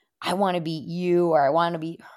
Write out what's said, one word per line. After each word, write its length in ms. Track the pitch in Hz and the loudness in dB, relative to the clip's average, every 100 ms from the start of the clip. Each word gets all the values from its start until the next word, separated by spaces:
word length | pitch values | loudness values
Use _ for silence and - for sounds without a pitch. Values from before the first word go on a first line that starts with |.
| _ - | _ -10
"I 120 | - | -4
wanna 260 | 180 196 180 | 0 0 0
beat 260 | 165 160 151 | -4 -6 -8
you," 440 | 170 180 175 175 | -4 0 2 4
or, 160 | 156 139 | 4 4
"I 60 | |
wanna 280 | 160 170 170 | 2 0 -2
beat 220 | 165 165 - | -8 -10 -16